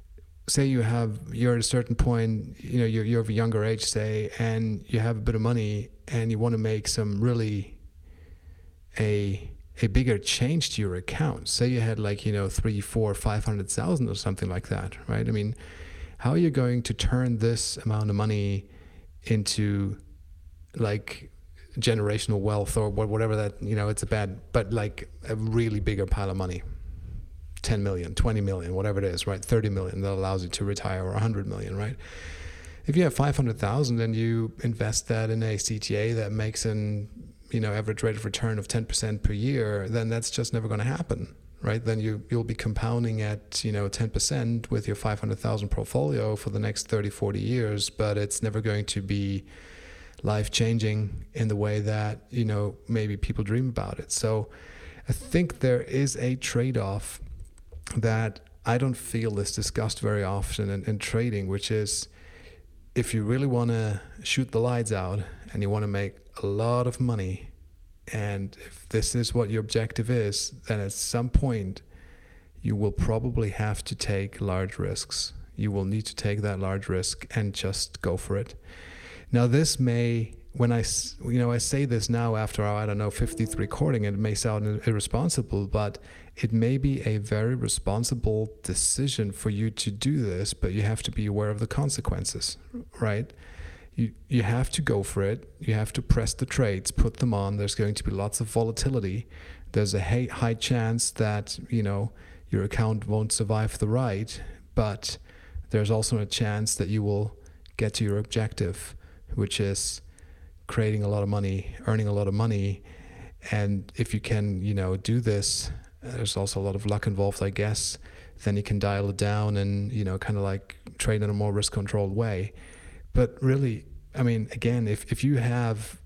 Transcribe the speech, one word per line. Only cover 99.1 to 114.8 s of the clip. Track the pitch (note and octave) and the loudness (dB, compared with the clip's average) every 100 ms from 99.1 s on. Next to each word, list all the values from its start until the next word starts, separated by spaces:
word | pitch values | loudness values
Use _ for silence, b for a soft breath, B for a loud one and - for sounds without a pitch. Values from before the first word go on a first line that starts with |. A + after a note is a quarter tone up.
| G#2 - B B B B | -2 -6 B B B B
There's | G#2 G2+ | 2 2
a | G2 | 2
hi-, | F2 A#2+ - | 2 2 0
high | - A2+ A2+ | 0 0 2
chance | - B2 A2+ A2+ - | 2 2 2 2 0
that, | - G#2+ G#2 - - - | 0 0 0 -4 -8 -2
you | A#2 | 0
know, | G2+ G2+ A2+ - b b b | 2 0 -2 -6 b b b
your | G2+ | 0
account | G2 - A2 G#2+ G#2 | 0 2 2 0 0
won't | G#2+ G#2+ | 0 2
survive | - G#2+ A2 G#2+ - | 0 2 2 0 0
the | G#2+ | 0
ride, | A#2+ A2+ G2 G#2+ - B B - - | 2 2 -2 -4 -8 B B -4 0
but | G#2+ F#2+ - - b b b b b | 2 0 -6 -8 b b b b b
there's | G#2+ G#2 | 2 4
also | A2 A2 A2 | 2 2 0
a | G#2 | 0
chance | - G#2+ G#2 G#2+ - | 0 0 0 0 0
that | F#2+ | 0
you | G#2+ | 2
will | G#2 G2+ G#2+ - b b b - | 2 2 0 -6 b b b -2
get | A2 - | -2 0
to | |
your | G#2 G2+ | 2 0
objective, | G#2+ A#2 G#2+ - G#2 - - - b b b - | 0 0 0 0 -2 -2 -10 -14 b b b -2
which | G2 - | 0 0
is | G2 G2 - - - b b b b b - | 0 0 -4 -6 -12 b b b b b -4
creating | - G#2+ G#2+ | 0 2 2
a | G2+ | 2
lot | G#2 | 2
of | G2+ | 2
money, | G#2 G2 G2 - - - | 2 0 -2 -4 -4 0
earning | A2 G#2 | 2 2
a | |
lot | G2+ G2 | 2 2
of | |
money. | G#2 A2+ G2+ G2 F#2+ B B B B B B - | 2 2 2 0 -2 B B B B B B -4
And | G#2+ G2+ G2 - - | 0 2 0 -2 -4
if | A#2+ | -2
you | G#2+ | -2
can, | - G#2+ G#2 F#2 | 0 0 0 0
you | G#2 | 0
know, | G2 | 0